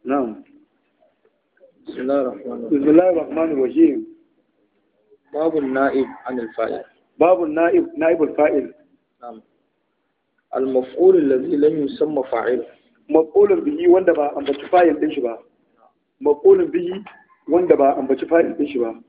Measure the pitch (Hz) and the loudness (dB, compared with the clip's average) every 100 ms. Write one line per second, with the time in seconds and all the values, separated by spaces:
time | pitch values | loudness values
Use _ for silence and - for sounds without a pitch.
0 | 123 139 120 104 - _ _ _ _ _ | -4 -4 -4 -10 -20 _ _ _ _ _
1 | _ _ _ _ _ _ _ _ - - | _ _ _ _ _ _ _ _ -18 -10
2 | 127 139 127 - 120 120 117 147 143 160 | -4 -4 -4 -8 -12 -12 -4 0 4 4
3 | 185 170 139 147 160 143 127 127 165 123 | 4 0 -4 -4 -4 -2 -2 2 2 2
4 | - - _ _ _ _ _ _ _ _ | -10 -20 _ _ _ _ _ _ _ _
5 | _ _ _ 147 165 156 135 135 135 131 | _ _ _ -4 -2 -2 -2 0 0 0
6 | 127 - 123 127 113 - 110 107 - _ | -4 -8 -10 -8 -8 -6 -6 -6 -12 _
7 | _ _ 165 185 165 156 170 185 147 143 | _ _ 4 4 0 0 2 2 0 -2
8 | 160 160 147 - 151 147 - - _ _ | 0 2 -2 0 0 0 -6 -16 _ _
9 | _ _ 120 110 _ _ _ _ _ _ | _ _ -20 -20 _ _ _ _ _ _
10 | _ _ _ _ _ 123 131 127 127 - | _ _ _ _ _ -6 -2 -2 -4 2
11 | 180 185 143 131 151 156 151 160 139 - | 4 6 4 0 0 2 2 0 -6 -4
12 | 151 147 127 117 110 123 - _ _ _ | -4 -4 -4 -4 -2 -4 -6 _ _ _
13 | _ 214 160 - 202 180 139 151 175 180 | _ 0 2 2 2 2 -2 -2 4 4
14 | 185 151 143 143 143 139 - 180 175 143 | 4 0 -2 -4 -6 -8 0 4 4 2
15 | 156 147 120 110 _ _ _ _ _ _ | -4 -4 -6 -8 _ _ _ _ _ _
16 | _ _ 139 147 190 190 165 160 175 190 | _ _ -2 2 6 6 4 -4 -6 -10
17 | 208 - _ _ - 170 175 147 139 139 | -14 -20 _ _ -2 0 2 2 2 0
18 | 131 131 - 165 139 113 143 127 117 113 | -4 -4 0 0 0 -2 -6 -4 -6 -8